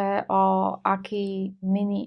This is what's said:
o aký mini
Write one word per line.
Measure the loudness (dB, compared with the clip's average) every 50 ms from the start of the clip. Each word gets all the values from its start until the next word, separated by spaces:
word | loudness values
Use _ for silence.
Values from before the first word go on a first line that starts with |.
| 0 0 0 -2 -2 0
o | 2 4 4 4 4 4 2 0 -2 -2
aký | 0 0 0 -2 -2 -6 -6 -4 -4 -4 -4 -4 -6 -6 -6 -6
mini | -2 0 0 0 0 0 -2 -4 -6